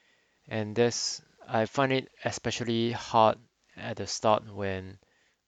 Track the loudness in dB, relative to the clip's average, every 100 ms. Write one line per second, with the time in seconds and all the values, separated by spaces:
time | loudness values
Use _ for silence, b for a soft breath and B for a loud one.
0 | b b b b -8 -4 -2 2 2 2
1 | -6 -8 _ _ -4 0 0 2 2 0
2 | -2 _ -8 -4 -6 -4 -2 0 0 -2
3 | 0 6 6 4 _ _ _ -12 -10 -8
4 | -8 -2 2 2 0 -6 -6 -6 -10 -18
5 | b b b b